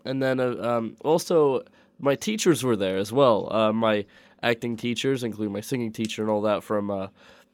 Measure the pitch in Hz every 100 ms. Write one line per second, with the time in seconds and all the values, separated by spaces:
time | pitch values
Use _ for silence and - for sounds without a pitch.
0 | - 135 131 131 127 120 117 117 113 -
1 | 139 170 - 170 143 127 - _ _ _
2 | 135 139 - 214 190 139 127 107 95 95
3 | 104 123 135 104 90 107 110 110 113 107
4 | 101 - - _ 120 117 120 113 120 113
5 | 135 135 120 104 107 101 110 131 113 110
6 | 110 - 107 107 107 101 - 107 101 98
7 | 95 - - - _